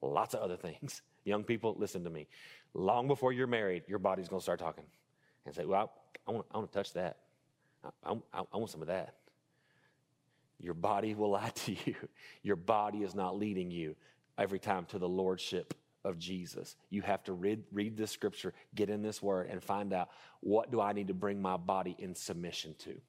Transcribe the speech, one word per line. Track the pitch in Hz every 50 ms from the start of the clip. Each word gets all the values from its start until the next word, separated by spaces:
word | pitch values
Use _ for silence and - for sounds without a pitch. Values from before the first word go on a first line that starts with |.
lots | 65 67 71 85 110 - -
of | 110
other | 107 92 87
things. | - - 85 76 - 143 135 - - _ _
<laughs> | _ _ -
Young | 101 104 107
people, | 101 120 117 104 117 110 98 -
listen | 104 95 - 92 87
to | 85
me. | 82 76 73 _ - - - - - - - _
Long | - - 92 95 117 123 123 139
before | 139 - 127 127
you're | 127 123 131
married, | 123 120 113 104 95 90 87 - 87
your | 101 101
body's | 92 98 95 95 90 85
gonna | 95 92
start | - 95 87 85
talking | 85 80 78 78 76 - _ _ _ _ _ _ _ _ _ _ -
and | 67 73
say, | 87 80
"Well, | 87 95 98 110 - - - - _ - - -
I, | -
I | 113
want, | 110 92 -
I | -
wanna | 107 104 -
touch | - 101 98 -
that. | - 85 92 82 - - _ _ _ _ _ _ _ _ _ _ _ _ - 67 - _ -
I, | 80 104 117 - -
I, | - 90 92 -
I | -
want | 104 113 92
some | 82 80
of | 78 80
that." | 92 92 - - - _ _ - _ _ _ _ _ _ _ _ _ _ _ _ _ _ _ _ _ _ _ _ _ _ _ _ _ -
Your | 87 87 82
body | 82 87 104 104 101 107 110 107
will | 104 104 104
<laughs> | 101 101
lie | 113 117
to | - - - 120 95 - -
you. | - - - - - _ - - - - -
Your | - 101 98
body | 82 90 110 113 104 104 104 101 104
is | 101 92 87
not | 101 95 90 95
leading | 101 107 107 101 92 90 90
you | 87 85 80 78 78 - - - _ _ _ _ - -
every | 104 92 98 92
time | - 104 98 92 85
to | - - 95
the | 90 90
lordship | 90 95 95 92 92 90 - - 95 87 80 - - - _ _ _ _ -
of | 98 87 82
Jesus. | 85 87 95 92 87 82 - - - - - _ _ -
You | 92 101
have | 92 101 98 - -
to | -
read, | 92 87 90 101 110 113 104 -
read | 98 101 104 113 110
this | 107 107 104
scripture, | - - - 101 - - - 92 - - - - -
get | 104 104 98
in | 104 104
this | 107 107 104 -
word, | 101 101 95 92 90 -
and | 98 90
find | - - 101 101 101 98 98
out, | 90 90 - - - - - - -
what | - 101 104 110 - -
do | 117 113
I | 101 104
need | 101 104 101 92
to | 92
bring | 92 101 101 101 98
my | 95 92 92
body | 87 87 98 98 95 90 92 87 -
in | 98 90 90
submission | - - - 92 85 87 85 82 - - 80 78 -
to? | - 82 80 - -